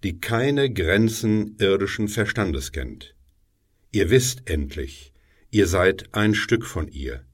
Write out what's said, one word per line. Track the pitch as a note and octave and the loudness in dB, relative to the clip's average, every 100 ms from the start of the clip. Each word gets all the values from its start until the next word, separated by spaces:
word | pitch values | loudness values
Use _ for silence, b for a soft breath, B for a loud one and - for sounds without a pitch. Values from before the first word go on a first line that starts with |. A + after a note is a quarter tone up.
die | G2 E2+ | -6 -6
keine | - A2+ C3+ C#3+ C#3 | -4 0 0 2 0
Grenzen | G2+ E2 G2 A2+ A2 A2 G#2+ G#2+ - | 0 2 4 2 2 0 0 0 -2
irdischen | G2 G2 G2 - G#2+ | 2 2 0 -2 -4
Verstandes | A#2 G2+ - G2 C#2 C2+ | -2 -2 0 -2 -2 -6
kennt. | - B1 A1 - _ _ _ _ _ _ _ _ | -8 -10 -12 -20 _ _ _ _ _ _ _ _
Ihr | G#2+ F2 | 0 4
wisst | B2+ B2+ - - | 4 4 -6 -4
endlich, | D2+ C#2 - C2 - - _ _ _ _ | -4 -2 -6 -10 -10 -20 _ _ _ _
ihr | G#2 F#2+ | 2 4
seid | F2+ F#2 F#3+ - | 4 4 2 -6
ein | - G#2+ G#2 | 0 2 2
Stück | - - - | 0 -2 -2
von | - D2 | -8 -8
ihr. | C2+ C2 B1 - | -8 -10 -10 -16